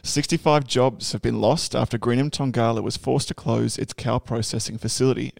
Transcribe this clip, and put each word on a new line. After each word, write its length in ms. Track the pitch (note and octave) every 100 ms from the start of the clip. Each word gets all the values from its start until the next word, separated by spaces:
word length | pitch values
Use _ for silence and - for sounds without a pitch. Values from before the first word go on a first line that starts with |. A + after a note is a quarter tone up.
Sixty-five 640 | - C#3+ - E3+ D#3+ D3 C3+
jobs 460 | B2+ C3 A2 -
have 80 | G#2
been 200 | A#2+ A2
lost 340 | G#2+ E3 -
after 240 | B2 B2+ A2+
Greenham 320 | A#2 B2 D3
Tongala 520 | - C3+ A#2+ A2+ A2+
was 140 | - -
forced 320 | C3 C3+ -
to 60 |
close 420 | - - A#2 A#2 -
its 160 | -
cow 260 | - A#2+ B2
processing 580 | - A#2 G#2+ A2+ - A2
facility 560 | A#2+ - C3 A2+ C3